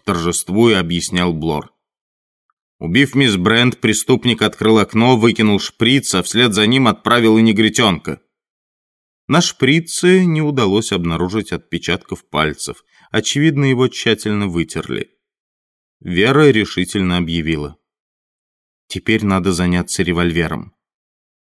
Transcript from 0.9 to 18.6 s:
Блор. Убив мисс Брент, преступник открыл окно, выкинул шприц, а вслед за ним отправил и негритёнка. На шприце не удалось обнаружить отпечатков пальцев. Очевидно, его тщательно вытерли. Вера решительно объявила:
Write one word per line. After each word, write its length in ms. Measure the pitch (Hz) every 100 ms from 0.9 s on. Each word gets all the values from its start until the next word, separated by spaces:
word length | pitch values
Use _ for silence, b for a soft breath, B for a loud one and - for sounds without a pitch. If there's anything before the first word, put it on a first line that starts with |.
| 85 - 87 87
Блор. 400 | 80 80 73 - _ _ _ _ _ _ _ _ _ _ _
Убив 380 | 82 101 139 135
мисс 200 | 131 98
Брент, 440 | 90 113 123 -
преступник 640 | 113 104 - 123 123 110
открыл 360 | 107 - 107 110
окно, 380 | 98 110 123 123
выкинул 420 | 117 107 107 101
шприц, 560 | - - 113 135 -
а 80 | 95
вслед 320 | - 110 123
за 120 | 101 107
ним 200 | 131 123
отправил 500 | 101 - 120 113 110
и 60 |
негритёнка. 800 | 113 104 110 117 113 80 - 71 _ _ _ _ _ _ _ _ _ _ -
На 140 | 151
шприце 840 | 175 - 131 160 165 - 180 185
не 180 | 180 156
удалось 500 | 151 135 104 101 -
обнаружить 580 | 95 85 82 90 107 98
отпечатков 800 | 85 - 85 - 87 - 90 _
пальцев. 560 | 76 78 71 - - b b b
Очевидно, 540 | 110 110 143 156 139
его 240 | 139 123 127
тщательно 600 | - 123 107 107 104 101
вытерли. 640 | 85 82 - - 58 - _ _ _ _ _ _ _ _ _
Вера 500 | 87 87 110 139 147
решительно 640 | 110 98 - 92 104 92 90
объявила: 640 | 82 85 80 78 73 76 _ _ _ _ _ _ _ _